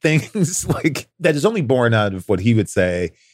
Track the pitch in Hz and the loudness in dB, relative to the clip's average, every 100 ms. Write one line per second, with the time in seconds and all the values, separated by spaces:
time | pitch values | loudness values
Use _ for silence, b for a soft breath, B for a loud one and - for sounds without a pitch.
0 | 160 156 - 214 165 - - - 165 127 | 0 0 0 -2 -2 -2 -4 -2 -2 -4
1 | - - 170 147 185 226 127 131 117 113 | -12 -4 -2 0 0 0 0 2 2 2
2 | 104 95 - 95 110 113 98 - 90 90 | 0 -2 -2 0 2 2 0 0 0 0
3 | 87 _ b | -4 _ b